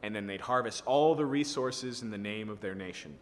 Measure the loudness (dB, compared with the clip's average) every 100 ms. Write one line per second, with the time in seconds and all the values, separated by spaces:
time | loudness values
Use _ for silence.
0 | -6 -4 -4 -4 0 0 0 -2 2 6
1 | 6 6 4 2 0 0 0 -2 -6 -6
2 | -6 -4 -4 -4 -6 -6 -6 -6 -8 -10
3 | -12 -14